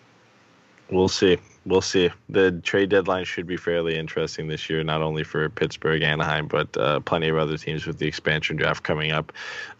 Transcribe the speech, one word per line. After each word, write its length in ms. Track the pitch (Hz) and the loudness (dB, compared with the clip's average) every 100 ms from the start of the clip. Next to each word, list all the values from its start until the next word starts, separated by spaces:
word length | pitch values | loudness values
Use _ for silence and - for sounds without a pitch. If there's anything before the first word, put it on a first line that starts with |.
| _ _ _ _ _ _ _ _ - | _ _ _ _ _ _ _ _ -2
We'll 160 | 92 92 | 2 2
see. 300 | - 98 87 - _ - | 4 4 4 0 _ 0
We'll 160 | 92 | 2
see. 280 | - 98 87 - - | 2 2 2 0 -2
The 220 | 101 92 87 | 4 4 2
trade 260 | - 101 98 | 0 0 4
deadline 340 | 98 92 92 92 | 2 2 0 -2
should 200 | - 87 | -6 -6
be 120 | 87 | -4
fairly 380 | - 85 82 80 | 0 0 0 -2
interesting 520 | 80 - 80 - 80 | -4 -4 -4 -4 -6
this 220 | 78 - | -6 -4
year, 120 | 80 | -2
not 200 | 78 78 | 0 0
only 200 | 78 78 | 0 -2
for 240 | 76 76 78 | -4 -2 -2
Pittsburgh, 520 | - 78 - 80 80 | 0 -2 0 0 2
Anaheim, 460 | 78 76 80 76 76 | 2 0 0 -2 -2
but, 280 | 76 73 - | -2 -2 -2
uh, 220 | 71 71 | 0 0
plenty 260 | - 85 80 | 0 0 2
of 100 | 80 | 2
other 200 | 78 78 | 0 -2
teams 280 | - 78 85 | -6 -6 -6
with 140 | 80 | -4
the 80 | 78 | -4
expansion 480 | - - 78 - 78 | -2 -2 -2 -2 -2
draft 260 | 76 76 | -2 -2
coming 280 | - 78 76 | -2 -2 0
up. 200 | 78 78 - - - - - | -2 -4 -10 -12 -12 -14 -6